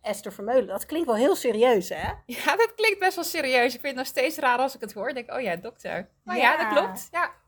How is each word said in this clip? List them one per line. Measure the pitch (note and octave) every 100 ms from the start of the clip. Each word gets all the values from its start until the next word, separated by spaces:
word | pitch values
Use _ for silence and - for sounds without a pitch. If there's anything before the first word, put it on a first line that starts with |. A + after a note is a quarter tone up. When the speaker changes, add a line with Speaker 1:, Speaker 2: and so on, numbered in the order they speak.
Speaker 1:
Esther | G#3+ G#3 G#3+
Vermeulen. | - G#3 C4 G#3+
Dat | G3 -
klinkt | D#4 D#4+
wel | G#3+
heel | C4+ F#4
serieus, | B3+ G#3+ B3 G#3+ F3+
hè? | D#3+ F#3 - -
Speaker 2:
Ja, | A#3+ - F#4
dat | A4+ -
klinkt | A4 G4
best | F#4+ F#4
wel |
serieus. | E4+ E4 C4+ B3+ A#3+
Ik | A#3+
vind |
het | C#4+ B3+
nog | C4
steeds | - C4+ D#4
raar | B3+ B3
als | C4 -
ik |
het | G#3+
hoor. | G#3 A#3
Ik | B3+
denk, | A#3
"Oh | B3+
ja, | A3+ E3+
dokter." | F3 _ F3 E3 F#3+ _
Maar | - -
ja, | A#3+
dat | D4+
Speaker 1:
Ja. | A3+
Speaker 2:
klopt. | A#3 F#4 F#3+ -
Ja. | E4+ F4 -